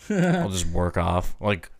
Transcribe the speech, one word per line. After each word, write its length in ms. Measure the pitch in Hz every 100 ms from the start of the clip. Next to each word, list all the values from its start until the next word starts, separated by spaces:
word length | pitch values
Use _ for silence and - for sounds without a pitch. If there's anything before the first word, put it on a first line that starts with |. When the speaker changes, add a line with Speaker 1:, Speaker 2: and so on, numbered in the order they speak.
Speaker 1:
<laughs> 100 | -
Speaker 2:
I'll 380 | 202 180 175 107
just 160 | 92 85
work 300 | 85 87 90
off. 380 | 87 87 - -
Like, 320 | 104 95 -